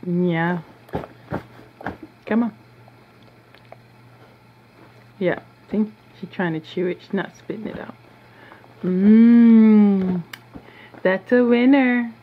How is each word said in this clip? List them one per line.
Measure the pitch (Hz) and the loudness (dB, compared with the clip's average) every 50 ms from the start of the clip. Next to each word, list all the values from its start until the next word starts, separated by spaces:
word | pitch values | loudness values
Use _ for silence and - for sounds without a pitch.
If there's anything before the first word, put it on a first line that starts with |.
| - | -8
Yeah. | 180 175 175 180 180 170 165 165 170 180 170 160 - - _ _ _ - - - - - _ _ - - - - - - - - _ _ _ - - - - - - _ _ _ | -6 -4 -4 -2 -2 -2 -4 -4 -6 -6 -8 -12 -16 -20 _ _ _ -14 -14 -14 -14 -20 _ _ -14 -14 -14 -14 -16 -20 -20 -20 _ _ _ -16 -16 -16 -16 -20 -20 _ _ _
Come | - 214 226 240 | -6 -4 -4 -4
on. | 226 - _ _ _ _ _ _ _ _ _ _ _ _ _ _ _ _ _ _ _ _ _ _ _ - _ _ _ _ _ _ _ _ _ _ _ _ _ _ _ _ _ _ _ _ _ - _ _ _ _ _ _ _ | -6 -8 _ _ _ _ _ _ _ _ _ _ _ _ _ _ _ _ _ _ _ _ _ _ _ -20 _ _ _ _ _ _ _ _ _ _ _ _ _ _ _ _ _ _ _ _ _ -20 _ _ _ _ _ _ _
Yeah. | 196 175 - - - _ _ _ _ _ | -6 -6 -6 -6 -12 _ _ _ _ _
See? | - 202 220 214 - _ _ _ _ - | -4 -4 -4 -4 -6 _ _ _ _ -20
She's | - 175 | -20 -20
trying | - - 196 175 160 | -10 -8 -6 -6 -6
to | 160 | -8
chew | 160 - - - 180 180 | -12 -12 -10 -8 -8 -8
it. | 180 170 | -8 -10
She's | - - - | -14 -10 -10
not | 202 - - - _ | -10 -10 -10 -16 _
spitting | _ _ - 214 214 - | _ _ -14 -14 -12 -16
it | - - | -14 -16
out. | - - - _ _ _ _ _ _ _ _ _ - - - - _ _ _ _ - | -18 -18 -20 _ _ _ _ _ _ _ _ _ -20 -20 -20 -20 _ _ _ _ -8
Mmm. | 180 185 185 190 208 214 226 226 233 233 233 233 233 226 226 220 220 214 214 208 202 196 190 190 185 185 180 165 - - - _ _ _ - - - - - - - _ - _ | -6 -4 0 2 4 4 6 6 6 6 6 6 6 6 6 6 6 6 4 4 2 2 -2 -4 -4 -6 -6 -8 -12 -18 -20 _ _ _ -20 -20 -20 -20 -20 -20 -20 _ -6 _
That's | 185 185 190 - - | -4 -4 -4 -4 -2
a | 247 247 247 | 0 0 2
winner. | 240 240 240 240 254 277 285 262 254 247 240 240 233 226 _ | 0 0 0 2 2 2 2 2 0 -2 -4 -6 -8 -12 _